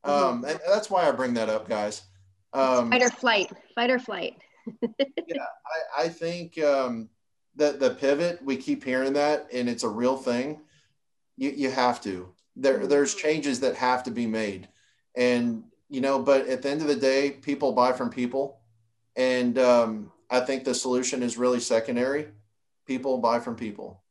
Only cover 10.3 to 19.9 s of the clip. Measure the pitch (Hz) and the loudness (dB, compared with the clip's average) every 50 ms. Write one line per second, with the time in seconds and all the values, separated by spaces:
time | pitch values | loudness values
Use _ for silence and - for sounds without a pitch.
10.3 | 120 120 131 151 156 - - _ _ _ _ _ _ _ _ _ _ _ _ _ | -2 -2 -2 -4 -6 -10 -14 _ _ _ _ _ _ _ _ _ _ _ _ _
11.3 | _ - 131 143 139 143 135 131 123 131 123 123 117 - - 104 92 90 90 92 | _ -6 -4 -4 -2 -2 -2 0 2 2 2 2 0 0 -6 -8 -8 -8 -10 -14
12.3 | _ _ _ _ _ 127 131 139 131 110 131 131 143 143 143 135 - - - 151 | _ _ _ _ _ 0 2 2 2 2 2 2 4 4 4 2 -2 -2 0 0
13.3 | 156 156 139 143 127 123 135 123 107 - 127 127 127 123 - 123 107 117 120 110 | 0 0 0 -2 -2 0 0 -2 0 0 2 2 2 0 -2 -6 -4 -4 -4 -2
14.3 | 107 110 110 104 98 95 92 - _ _ _ _ _ _ _ _ _ 123 123 123 | -2 -2 -4 -4 -6 -10 -14 -18 _ _ _ _ _ _ _ _ _ 2 2 2
15.3 | 123 120 120 120 113 110 - _ _ _ _ _ 143 131 131 139 135 131 123 143 | 4 2 0 -2 -2 -4 -10 _ _ _ _ _ -6 -2 0 0 0 2 4 4
16.3 | 139 135 120 123 131 120 - 139 143 151 160 147 143 120 135 131 135 139 143 143 | 4 4 4 0 -4 -2 -2 -4 -2 -2 0 0 0 2 2 2 4 4 2 0
17.3 | 143 - - 147 139 139 147 131 117 123 123 127 127 - 127 117 - 131 123 123 | -4 -6 -4 -4 -2 0 0 2 4 4 4 4 2 0 -4 -6 -2 -4 -4 -2
18.3 | 135 135 143 - - _ _ _ _ _ _ _ _ _ _ _ _ 131 127 127 | -2 -4 -4 -4 -8 _ _ _ _ _ _ _ _ _ _ _ _ 0 2 2
19.3 | 127 127 123 123 117 131 127 123 123 120 117 113 | 2 2 0 0 2 4 6 6 6 6 4 2